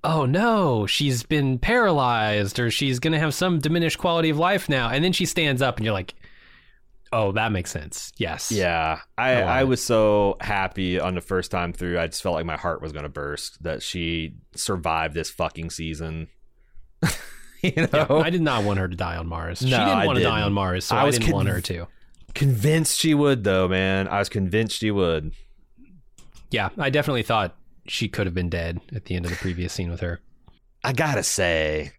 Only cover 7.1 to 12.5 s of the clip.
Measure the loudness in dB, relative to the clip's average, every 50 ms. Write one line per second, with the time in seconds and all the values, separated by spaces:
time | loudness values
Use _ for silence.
7.1 | 0 0 0 2 2 0 0 0 0 -2 -2 -4 -8 -10 -10 -10 -12 -12 -12 -14
8.1 | -6 -6 -4 -4 -4 -6 -4 -2 0 0 2 2 2 2 0 0 -2 -4 -6 _
9.1 | _ -2 0 2 2 2 2 2 2 2 2 2 2 0 0 2 4 4 6 6
10.1 | 6 4 4 2 0 -2 -4 -2 -2 -2 -2 -2 -2 -2 -2 0 0 0 0 0
11.1 | -2 -4 -4 -2 -2 -2 -2 -2 -4 -4 -4 -4 -6 -6 -6 -4 -2 -2 -2 -2
12.1 | -4 -4 -2 -2 -2 -2 -2 -4